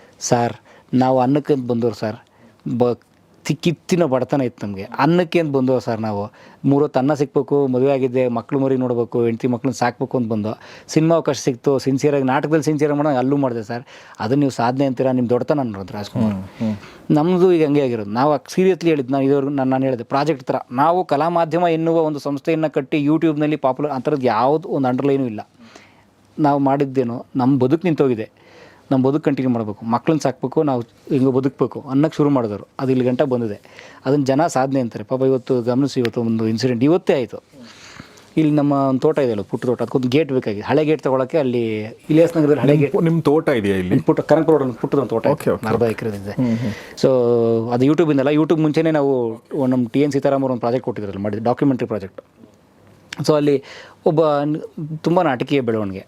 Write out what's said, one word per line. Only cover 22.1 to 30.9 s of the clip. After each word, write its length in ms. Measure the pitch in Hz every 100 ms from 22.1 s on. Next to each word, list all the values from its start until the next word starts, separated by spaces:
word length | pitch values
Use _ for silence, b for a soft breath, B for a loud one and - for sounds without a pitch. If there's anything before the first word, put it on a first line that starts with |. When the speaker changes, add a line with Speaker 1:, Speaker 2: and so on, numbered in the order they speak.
| 143
Speaker 1:
ಸಂಸ್ಥೆಯನ್ನು 540 | 143 143 - 160 156
ಕಟ್ಟಿ 320 | 147 131 156 143
YouTube-ನಲ್ಲಿ 500 | 156 160 151 151 151
ಪಾಪ್ಯುಲರ್ 380 | - - 147
ಆ 60 | 135
ಥರದ್ದು 260 | 123 147 123
ಯಾವ್ದು 440 | 110 127 156 160
ಒಂದು 180 | 180 131
ಅಂಡರ್‌ಲೈನು 380 | 127 139 139 127
ಇಲ್ಲ. 240 | 104 101 _ B B B B B _ _ -
ನಾವು 200 | 151 143
ಮಾಡಿದ್ದೇನು, 640 | 139 139 139 131 117 120 - 135
ನಮ್ಮ 240 | 127 139
ಬದುಕು 220 | 123 165 180
ನಿಂತೋಗಿದೆ, 420 | 147 139 113 110 _ B B B B B
ನಮ್ಮ 140 | 135 127
ಬದುಕು 180 | 147
ಕಂಟಿನ್ಯೂ 300 | 156 139 131
ಮಾಡಬೇಕು, 320 | 117 107 104 113
ಮಕ್ಳನ್ನ 340 | 117 - 160
ಸಾಕ್ಬೇಕು, 440 | 139 123 131 160
ನಾವು 180 | 156 123
ಹಿಂಗೆ 500 | 113